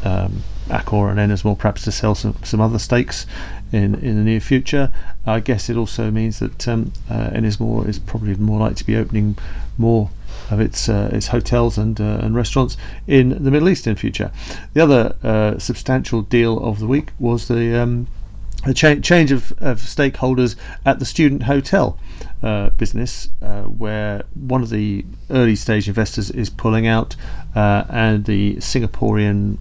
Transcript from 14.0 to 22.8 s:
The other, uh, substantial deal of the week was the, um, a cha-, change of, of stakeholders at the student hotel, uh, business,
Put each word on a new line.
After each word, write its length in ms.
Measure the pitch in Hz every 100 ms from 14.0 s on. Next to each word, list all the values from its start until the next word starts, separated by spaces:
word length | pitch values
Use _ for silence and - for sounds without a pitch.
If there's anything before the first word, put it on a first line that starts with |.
| 110 - 95 - - - -
The 80 | 143
other, 340 | 160 135 113 -
uh, 360 | 120 110 107 104
substantial 640 | - 120 - 131 131 117
deal 340 | 104 120 117 113
of 220 | 117 104
the 80 | 110
week 240 | 139 147 -
was 280 | 120 117 -
the, 320 | 120 117 117
um, 280 | 120 120 123 - - - - - 131
a 80 |
cha-, 220 | 135 156 147
change 360 | - 175 151
of, 200 | 135 - -
of 200 | 135 113
stakeholders 760 | - - 139 - 131 127 123 110 - - -
at 140 | 131
the 60 | 127
student 380 | - 151 139
hotel, 540 | 123 143 135 202 92 - - - - -
uh, 280 | 110 104 101
business, 580 | -